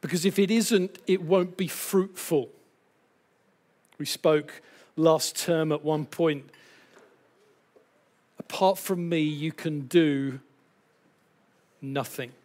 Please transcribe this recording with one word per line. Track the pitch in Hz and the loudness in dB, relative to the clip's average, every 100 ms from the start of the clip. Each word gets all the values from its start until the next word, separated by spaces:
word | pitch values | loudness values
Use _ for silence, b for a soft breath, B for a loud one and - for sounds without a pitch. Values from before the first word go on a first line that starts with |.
Because | 147 175 175 | -2 0 0
if | 190 | 2
it | 196 | 2
isn't, | 226 220 214 180 - - | 2 4 2 0 -6 -2
it | 190 | -2
won't | 160 185 180 180 | 2 2 2 -4
be | 190 | -6
fruitful. | - - 196 190 - - 160 120 - _ _ _ _ _ _ _ _ _ _ _ _ _ _ | -6 -2 0 0 -6 -2 -2 -2 -12 _ _ _ _ _ _ _ _ _ _ _ _ _ _
We | |
spoke | 147 - 165 156 147 - b b b - | -8 0 2 2 0 -16 b b b 2
last | 160 160 - - | 4 4 2 -6
term | - 165 160 | -2 0 0
at | 147 | -2
one | 147 156 147 | -2 -4 -4
point, | - 165 143 139 b b b b b b b _ _ _ _ _ _ _ _ _ _ _ _ | 0 0 0 -6 b b b b b b b _ _ _ _ _ _ _ _ _ _ _ _
"Apart | - - 190 196 | -14 0 2 2
from | - 185 170 | -2 -4 -2
me, | 165 | -2
you | 156 151 156 | -2 -2 -6
can | 156 160 151 131 | -6 -6 -6 2
do | 170 156 139 135 135 _ _ _ _ _ _ _ _ _ _ _ _ _ _ | 4 4 2 -4 -8 _ _ _ _ _ _ _ _ _ _ _ _ _ _
nothing." | 139 135 127 - 123 131 | -8 -6 -6 -8 -12 -12